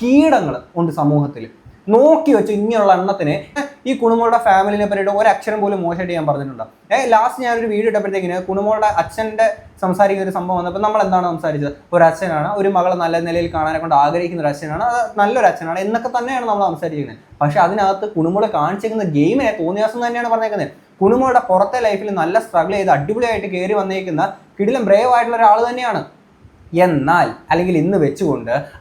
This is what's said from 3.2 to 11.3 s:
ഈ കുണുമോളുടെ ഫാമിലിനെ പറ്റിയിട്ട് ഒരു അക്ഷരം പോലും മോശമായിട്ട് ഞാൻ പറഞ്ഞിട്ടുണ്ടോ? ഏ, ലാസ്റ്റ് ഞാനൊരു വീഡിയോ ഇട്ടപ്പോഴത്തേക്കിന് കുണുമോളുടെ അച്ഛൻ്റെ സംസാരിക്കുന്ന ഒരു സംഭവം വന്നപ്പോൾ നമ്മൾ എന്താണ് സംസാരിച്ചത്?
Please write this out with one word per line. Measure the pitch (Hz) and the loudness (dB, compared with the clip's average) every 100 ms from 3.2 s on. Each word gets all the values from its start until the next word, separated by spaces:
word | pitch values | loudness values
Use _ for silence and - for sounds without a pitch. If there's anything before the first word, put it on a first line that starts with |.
| 151 190 - 285 285 - 247 | -2 -4 -6 -8 -8 -6 -6
ഈ | 247 | 0
കുണുമോളുടെ | 226 233 233 233 | 0 2 2 2
ഫാമിലിനെ | 226 190 208 208 202 | 4 2 2 0 -2
പറ്റിയിട്ട് | 196 196 | 0 0
ഒരു | 202 220 | 2 2
അക്ഷരം | 196 226 214 | 2 -2 -2
പോലും | 202 196 | -2 -2
മോശമായിട്ട് | 170 170 180 | -4 -4 -4
ഞാൻ | 165 151 | -2 -2
പറഞ്ഞിട്ടുണ്ടോ? | 139 135 120 - _ - | -2 -6 -10 -14 _ -4
ഏ, | 240 | -2
ലാസ്റ്റ് | 254 220 240 254 | 2 2 2 -2
ഞാനൊരു | 247 233 226 | -2 -2 -2
വീഡിയോ | 208 220 | -2 0
ഇട്ടപ്പോഴത്തേക്കിന് | 214 196 190 175 180 | 0 -2 -4 -4 -4
കുണുമോളുടെ | 185 190 208 214 214 | -4 -2 0 0 0
അച്ഛൻ്റെ | 170 165 220 220 220 226 214 - - | -2 -2 -4 -4 0 0 -2 -12 -6
സംസാരിക്കുന്ന | 185 190 196 196 190 | -2 2 2 0 -4
ഒരു | |
സംഭവം | 185 180 180 | -4 -4 -4
വന്നപ്പോൾ | 175 190 | -4 -2
നമ്മൾ | 214 214 | 0 0
എന്താണ് | 190 185 | 0 0
സംസാരിച്ചത്? | 180 | -2